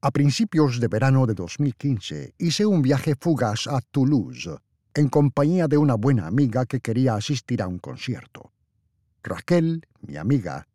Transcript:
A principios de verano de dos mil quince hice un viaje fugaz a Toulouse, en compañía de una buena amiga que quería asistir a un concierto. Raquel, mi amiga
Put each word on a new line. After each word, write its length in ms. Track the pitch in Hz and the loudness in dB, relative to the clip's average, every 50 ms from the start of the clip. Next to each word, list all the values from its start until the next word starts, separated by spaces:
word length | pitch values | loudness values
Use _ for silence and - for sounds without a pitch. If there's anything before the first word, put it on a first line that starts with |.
A 100 | - 139 | 0 0
principios 680 | - - 143 143 135 - 226 208 - 160 151 139 120 120 | 2 2 2 2 2 0 -2 0 2 2 2 2 2 0
de 80 | 120 110 | -2 0
verano 400 | 90 110 127 135 135 135 131 117 | 0 2 2 4 4 4 4 2
de 60 | 107 | 0
dos 260 | 90 92 82 - - | -4 -6 -10 -4 -2
mil 160 | 147 143 - | -2 -2 -2
quince 580 | _ - 143 135 104 - - 80 76 67 67 _ _ | _ -4 -4 -4 -4 -4 -8 -10 -10 -10 -12 _ _
hice 280 | - 170 147 - 208 | -2 -2 0 0 2
un 160 | 214 202 170 | 2 2 2
viaje 340 | 139 127 143 131 - 160 147 131 | 4 4 2 2 2 -2 -2 -2
fugaz 480 | - 175 160 127 123 110 104 110 - - | 0 0 0 2 0 0 -2 -4 -4 -4
a 140 | 143 131 | -4 -4
Toulouse, 680 | - _ _ 139 135 135 151 131 92 67 64 60 - 87 76 - _ _ _ _ _ _ _ | -4 _ _ 0 2 4 2 2 0 -2 -8 -14 -12 -12 -12 -14 _ _ _ _ _ _ _
en 160 | - 151 131 | 0 0 2
compañía 580 | - 151 147 139 - - 143 151 175 185 170 151 | 4 4 4 4 2 2 2 2 2 2 2 2
de 100 | 147 147 | 2 2
una 180 | 151 143 123 | 4 2 2
buena 320 | 107 104 135 139 113 85 78 | 2 2 2 2 2 0 0
amiga 380 | 92 135 143 127 107 127 127 | 0 0 0 2 0 -2 -2
que 160 | - - 131 | -2 -4 -6
quería 340 | _ - 113 123 131 127 113 | _ -2 0 2 2 2 0
asistir 460 | 104 101 - 147 123 _ - 117 120 | 0 -2 -4 -6 -6 _ -4 -4 -4
a 60 | 104 92 | -2 -4
un 120 | 90 87 | -6 -8
concierto. 720 | - 71 67 71 - - 120 67 - _ _ - - - _ _ _ _ _ _ _ _ _ _ _ _ _ _ _ | -10 -12 -14 -10 -8 -8 -8 -8 -10 _ _ -20 -20 -20 _ _ _ _ _ _ _ _ _ _ _ _ _ _ _
Raquel, 600 | - 101 85 - - 175 175 165 165 165 165 - _ _ _ | -10 -10 -10 -2 2 2 2 2 2 -2 -4 -8 _ _ _
mi 160 | - - 69 73 | -18 -14 -12 -8
amiga 500 | 80 104 139 139 95 82 67 67 - _ _ | -2 0 0 0 0 -4 -10 -12 -14 _ _